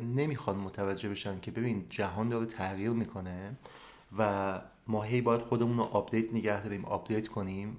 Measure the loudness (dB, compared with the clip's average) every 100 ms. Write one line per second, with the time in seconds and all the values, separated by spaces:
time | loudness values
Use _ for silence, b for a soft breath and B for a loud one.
0 | 0 0 0 0 -2 -2 -2 -2 0 0
1 | -2 -4 -4 -4 -4 -2 0 0 -2 -2
2 | -2 0 0 0 -2 -2 -4 -2 0 0
3 | 0 -4 -6 -6 -8 -12 B B B B
4 | B 0 2 4 0 -2 -8 -12 -2 0
5 | 2 4 6 4 4 2 4 4 4 2
6 | 2 2 2 2 2 0 0 -4 -2 -2
7 | 0 -2 0 -2 -2 -4 -6